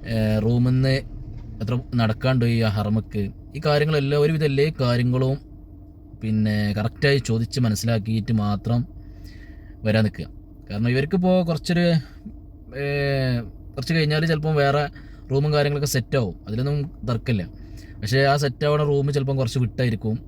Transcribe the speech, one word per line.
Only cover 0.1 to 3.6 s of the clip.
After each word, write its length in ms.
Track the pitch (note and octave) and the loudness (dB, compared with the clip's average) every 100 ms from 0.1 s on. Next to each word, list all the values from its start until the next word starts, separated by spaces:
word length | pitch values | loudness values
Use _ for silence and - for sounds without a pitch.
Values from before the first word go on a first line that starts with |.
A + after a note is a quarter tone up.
ഏഹ്, 240 | A2+ G#2+ G#2+ A2 | 0 2 2 2
റൂമിൽ 280 | A#2+ B2+ | 4 4
നിന്ന് 220 | B2+ C3 C3+ - - - - - - | 4 4 2 -2 -12 -12 -12 -12 -8
എത്ര 140 | A2 B2 - B2 | -4 -4 -2 0
നടക്കാണ്ട് 440 | A2 A2 B2+ C3 A#2 A#2 | 0 2 2 2 2 2
ഈ 20 | A2 G#2 | 2 2
ഹറമക്ക്, 460 | G#2 G#2+ - G#2+ G2+ - - | 0 0 -2 -4 -4 -8 -14
ഈ 40 | C#3+ | -4